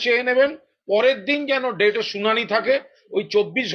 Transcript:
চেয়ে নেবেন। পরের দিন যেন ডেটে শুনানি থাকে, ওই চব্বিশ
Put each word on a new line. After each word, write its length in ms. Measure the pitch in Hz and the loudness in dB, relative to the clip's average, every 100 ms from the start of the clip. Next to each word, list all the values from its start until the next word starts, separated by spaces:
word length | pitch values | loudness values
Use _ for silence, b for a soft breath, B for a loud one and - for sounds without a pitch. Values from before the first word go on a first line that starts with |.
চেয়ে 240 | 240 240 247 | 0 0 2
নেবেন। 200 | 247 277 311 _ _ - | 2 2 0 _ _ -2
পরের 300 | 208 247 262 190 | 2 2 2 -2
দিন 140 | 294 285 | -2 -2
যেন 180 | 269 254 185 | -2 -2 0
ডেটে 220 | 208 220 | 0 0
শুনানি 400 | 214 202 214 226 233 | -4 -2 0 0 0
থাকে, 300 | 214 220 269 - b _ | -2 0 -2 -2 b _
ওই 120 | 190 - | -6 0
চব্বিশ 340 | 208 185 175 220 | 0 0 -2 -2